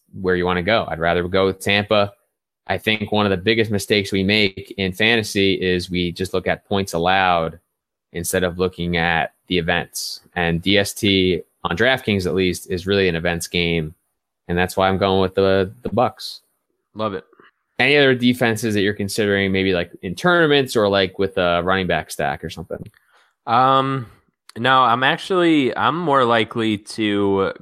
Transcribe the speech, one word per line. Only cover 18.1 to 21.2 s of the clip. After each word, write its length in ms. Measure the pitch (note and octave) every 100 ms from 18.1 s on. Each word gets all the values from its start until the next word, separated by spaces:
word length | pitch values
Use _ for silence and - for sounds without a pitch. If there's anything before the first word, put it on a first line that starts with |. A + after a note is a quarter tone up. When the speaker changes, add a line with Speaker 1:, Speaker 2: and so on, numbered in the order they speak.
| B2+
Speaker 1:
defenses 580 | B2 B2 A#2 G#2+ A2+
that 80 | G#2
you're 120 | G2
considering, 580 | G2+ G2+ - G#2 G2 G2
maybe, 220 | F#2+ F#2+
like, 180 | F2+ E2+ -
in 140 | G2 F2+
tournaments 600 | F3+ F3 D#3 C#3+ C3 A#2
or, 120 | G#2
like, 320 | G2 F#2+
with 180 | -